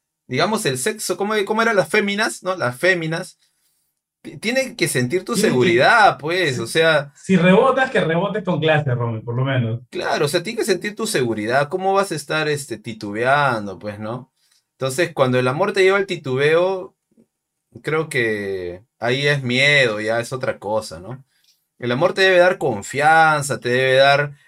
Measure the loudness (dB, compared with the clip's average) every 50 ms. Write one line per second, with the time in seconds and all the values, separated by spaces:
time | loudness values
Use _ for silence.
0 | _ _ _ _ _ -6 -2 -2 0 0 0 -2 -2 -4 -4 -4 -4 -4 -6 -4
1 | -6 -6 -4 -4 -4 -2 -2 -2 -2 -2 0 0 0 2 2 0 0 0 0 0
2 | 0 0 0 -2 -2 -4 -4 -6 -6 -6 -4 -2 -4 -4 -2 0 2 2 2 2
3 | 0 -4 -4 -6 -8 -10 -16 _ _ _ _ _ _ _ _ _ _ _ _ _
4 | _ _ _ _ -20 -18 -14 -8 -6 -4 -2 -2 -2 -4 -4 -4 -4 -2 -2 -2
5 | -2 -2 -2 -4 -4 -4 -2 0 0 2 2 2 2 2 4 4 4 4 6 6
6 | 6 4 4 2 -2 -4 -2 0 0 0 -2 -2 -4 -2 0 2 4 4 4 2
7 | 0 -4 -10 -10 -2 0 2 4 6 6 6 6 6 4 4 2 0 0 0 0
8 | 0 0 0 0 -2 -2 -4 -4 -4 -4 -2 0 2 2 2 2 2 0 -2 -2
9 | -2 -4 -6 -6 -8 -6 -4 -4 -2 -2 0 0 0 -2 -2 -6 -8 -10 -10 -6
10 | -4 -2 -2 0 0 0 0 -2 -4 -4 -6 -4 -2 -2 -2 -2 -4 -6 -6 -6
11 | -6 -4 -2 -2 -2 -2 -2 -4 -2 0 0 0 0 0 -2 -4 -2 0 0 0
12 | 0 -2 -4 -8 -8 -6 -4 -4 -2 -2 -4 -4 -6 -8 -12 -12 -10 -12 -12 -10
13 | -10 -8 -6 -2 0 2 2 2 2 0 0 -2 -4 -8 -10 -12 -12 -12 -12 -10
14 | -10 -10 -10 -10 -12 -16 _ _ _ _ _ _ _ _ _ -8 -6 -4 -2 -2
15 | -2 -2 0 0 0 2 2 2 0 0 0 0 -2 0 2 2 4 4 4 2
16 | 0 -2 -6 -8 -6 -4 -2 0 2 2 2 2 2 0 -2 -4 -8 -12 _ _
17 | _ _ _ _ _ _ _ _ _ _ _ _ _ _ -20 -12 -6 -4 -2 -2
18 | -2 -2 -2 -2 0 0 0 -2 -4 -4 -6 -6 -6 -8 -10 -12 -16 _ _ -6
19 | -4 -2 -2 0 0 0 0 0 -2 -2 0 2 4 4 4 4 4 2 0 -2
20 | -2 0 0 -2 -2 -4 -6 -6 -4 -6 -6 -6 -6 -4 -4 -4 -4 -6 -10 -16
21 | -16 -16 -16 -16 -18 _ _ _ _ _ _ _ _ _ _ -10 -6 -4 -2 0
22 | 0 0 2 2 2 4 6 6 6 4 2 0 -2 -2 -2 -4 -6 -6 -4 0
23 | 2 4 6 6 6 4 4 2 -2 -4 -6 -4 -2 -2 0 2 2 4 4 6
24 | 6 6 4 4 2 -2 -6 -12 _